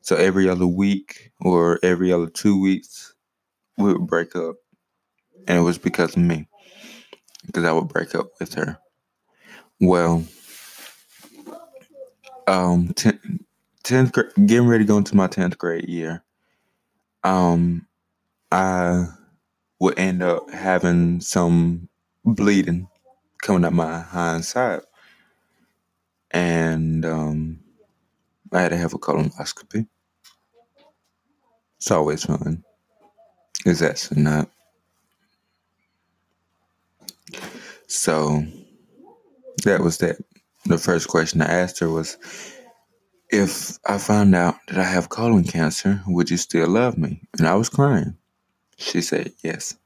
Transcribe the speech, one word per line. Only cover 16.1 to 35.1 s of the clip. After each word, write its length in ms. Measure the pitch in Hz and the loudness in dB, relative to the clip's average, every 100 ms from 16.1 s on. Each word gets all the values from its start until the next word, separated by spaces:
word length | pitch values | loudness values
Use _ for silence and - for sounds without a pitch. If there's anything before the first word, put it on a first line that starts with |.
| 85 _ _ _ _ _ _ _ _ _ _ | -8 _ _ _ _ _ _ _ _ _ _
um, 640 | 90 92 87 85 87 85 - _ _ _ _ _ _ | 0 2 2 2 0 -2 -8 _ _ _ _ _ _
I 560 | 90 95 92 87 87 87 80 _ _ _ _ _ _ | -2 0 0 0 0 -2 -8 _ _ _ _ _ _
would 200 | 92 - | -2 0
end 240 | 95 90 | -2 0
up 260 | 90 85 - | 0 -2 -4
having 680 | - 95 92 90 87 85 87 | -8 0 0 2 2 2 0
some 680 | - - 87 85 85 85 87 _ _ _ | -2 0 2 2 2 -2 -10 _ _ _
bleeding 640 | - 104 101 101 92 87 95 _ _ _ _ _ | -2 0 2 2 2 -4 -6 _ _ _ _ _
coming 240 | - 95 85 | -2 2 2
up 80 | |
my 260 | 87 80 82 | 0 -2 -6
hind 460 | 82 90 85 82 82 | -10 -6 -4 -4 -6
side. 360 | 123 123 85 - _ _ _ _ _ _ _ _ _ _ _ _ _ _ | -4 -2 -4 -10 _ _ _ _ _ _ _ _ _ _ _ _ _ _
And, 720 | 85 87 85 82 80 80 80 80 | -4 0 0 0 -2 -2 -2 -2
um, 540 | 80 78 76 80 80 _ _ _ _ _ _ _ _ - | -4 -4 -4 -6 -12 _ _ _ _ _ _ _ _ -6
I 100 | 90 | -2
had 80 | 87 | 0
to 80 | 85 | 0
have 160 | 85 | -4
a 60 | - | -6
colonoscopy. 880 | - 76 78 - 85 - - 107 110 _ _ _ _ _ _ 466 _ 277 _ _ _ _ _ _ _ _ _ _ | -4 -2 -2 -4 -14 -14 -10 -8 -8 _ _ _ _ _ _ _ _ _ _ _ _ _ _ _ _ _ _ _
It's 140 | - | 0
always 320 | 90 76 76 | 0 2 -2
fun. 400 | - 73 - 80 _ _ _ _ _ _ _ _ _ - - | -4 -4 -4 -6 _ _ _ _ _ _ _ _ _ -4 -2
It's 160 | 82 | 0
actually 400 | 82 - - 73 | 0 -2 -6 0
not. 280 | 73 76 76 _ _ _ _ _ _ | 2 0 -4 _ _ _ _ _ _